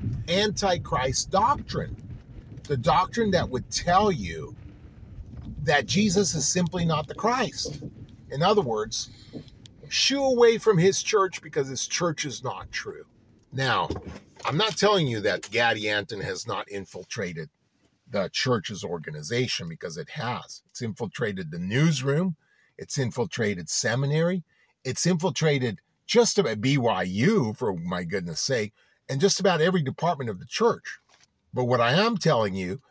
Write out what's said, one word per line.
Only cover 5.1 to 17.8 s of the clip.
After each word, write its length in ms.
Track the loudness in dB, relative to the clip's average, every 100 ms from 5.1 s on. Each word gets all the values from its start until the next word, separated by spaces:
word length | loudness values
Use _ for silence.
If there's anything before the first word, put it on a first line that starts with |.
| -16 -16 -14 -12 -6
that 220 | 2 2 2
Jesus 500 | 2 2 4 2 0
is 100 | 0
simply 380 | 0 0 0
not 240 | 0 0 -2
the 80 | -2
Christ. 680 | 0 2 0 -4 -8 -8 -12 -16 -20 -20 -10
In 140 | 0
other 180 | 4 4
words, 480 | 2 -2 -4 -6 -10 -14 -16 -16 -16 -20 -20 -20 -6
shoo 340 | 0 2 2
away 360 | 2 6 6 6
from 200 | 4 6
his 240 | 6 4
church 400 | 2 2 2 -2
because 280 | -6 -4 -4
his 180 | -4 -4
church 380 | -2 -2 -2 -6
is 180 | -6
not 280 | -8 -8 -10
true. 340 | -10 -8 -12 -16 _ _ _ _
Now, 340 | -4 0 2 0 -4 -8 -16 -18 -10
I'm 140 | -2 0
not 200 | 0 2
telling 300 | 4 4 2
you 140 | 0
that 220 | 0 0
Gadianton 800 | -2 2 2 2 0 -2 -2 -6
has 240 | -6 -6 -6
not 240 | -6 -6
infiltrated 800 | -10 -10 -12 -12 -6 -6 -6 -12 _ _ _